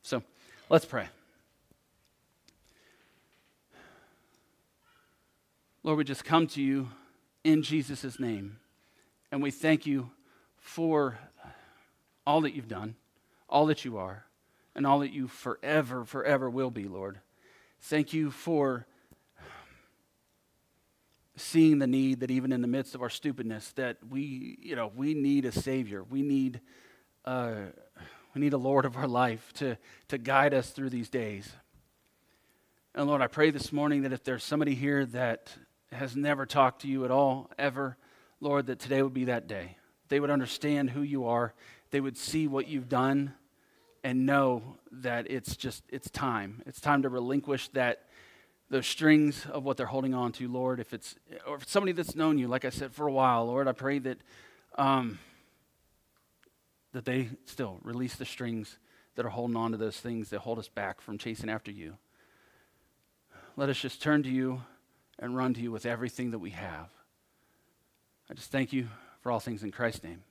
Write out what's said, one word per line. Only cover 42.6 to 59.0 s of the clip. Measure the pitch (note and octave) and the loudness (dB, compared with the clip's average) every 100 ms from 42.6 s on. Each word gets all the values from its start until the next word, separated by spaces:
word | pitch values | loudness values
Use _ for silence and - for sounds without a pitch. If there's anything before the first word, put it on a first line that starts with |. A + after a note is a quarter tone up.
| B2 | -2
you've | D3 B2 | -4 0
done | B2+ C3+ C#3 C#3 - _ _ _ _ _ _ | 2 4 2 0 -8 _ _ _ _ _ _
and | C3+ B2+ C3 | -2 2 4
know | C#3 C3+ A#2+ A#2+ - - | 4 4 2 -4 -18 -20
that | B2+ B2+ A#2+ A2 | -8 -4 -4 -4
it's | B2+ - - | -6 -6 -8
just, | C3 - - | -8 -8 -12
it's | B2+ - | -12 -10
time. | - C3+ A2+ G2 A2 - | -4 -2 -2 -4 -12 -14
It's | - | -6
time | D3 C#3+ | 2 4
to | C3 | 4
relinquish | B2 B2 C#3 C#3+ C3+ - | 0 0 -2 0 -4 -2
that, | C3+ B2 - _ - - - _ _ _ | 0 0 0 _ -20 -20 -20 _ _ _
those | C3 - | -2 -2
strings | - D#3 D3+ D3 C#3 - | 4 8 8 8 0 -8
of | C#3+ | -6
what | C3+ C3 | -4 -2
they're | B2 | -2
holding | C3+ C3 | -2 -2
on | B2+ B2 | 0 -2
to, | - B2 | -4 -6
Lord. | B2+ B2+ B2 | -2 -2 -2
If | A2+ | -6
it's, | A#2+ - - _ - B2 | -12 -14 -20 _ -14 -10
or | C#3+ | -10
if | |
it's | C3+ | 0
somebody | G3+ G3 | 2 2
that's | F3 E3 D#3 | -2 -4 0
known | D#3+ D3+ | 2 4
you, | B2 | 2
like | B2+ | -2
I | B2+ | -2
said, | - C#3 | -6 -8
for | C#3+ D3 | -2 0
a | |
while, | C3+ C3 A#2+ A#2 | 4 4 4 2
Lord, | B2+ C3+ | 2 0
I | |
pray | A#2+ C3 C#3+ | 0 -2 -2
that, | C3 B2 - - - - _ - | -4 -8 -14 -20 -20 -20 _ 0
um, | C3+ C3+ A#2+ G2 - - _ _ _ _ _ _ _ _ _ _ _ _ _ _ _ | 4 4 0 -8 -16 -20 _ _ _ _ _ _ _ _ _ _ _ _ _ _ _
that | B2+ | -8
they | A#2+ B2+ A#2+ C#3 | -2 -2 -2 -8
still | - - A#2 F2+ | -14 -8 -6 -8
release | - A#2+ B2+ - | -10 -6 -6 -6
the | |
strings | C3 - A#2+ A2+ G#2+ - _ _ | -12 -8 -6 -6 -8 -16 _ _